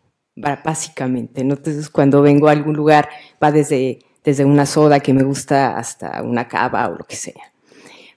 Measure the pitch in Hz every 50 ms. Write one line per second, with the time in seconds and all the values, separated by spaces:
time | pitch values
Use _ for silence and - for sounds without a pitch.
0 | _ _ _ _ _ _ _ - - 143 139 - - 160 160 - - - - -
1 | 135 127 127 123 117 113 - 139 127 135 143 139 - 165 147 147 151 147 - -
2 | 143 139 139 143 143 147 143 143 151 151 151 151 147 156 151 147 147 151 151 147
3 | 147 - - - - - _ _ - 151 147 156 143 143 151 127 131 131 - -
4 | _ _ _ _ - 151 139 135 139 139 143 143 143 143 - 156 151 151 147 143
5 | 143 - 131 135 135 139 139 139 - - 143 139 135 120 - - - - - -
6 | - 76 - - - 117 120 117 123 - - 82 117 127 - 104 120 98 82 -
7 | - - - - - - - - - - _ _ _ _ _ _ - - - -
8 | - - _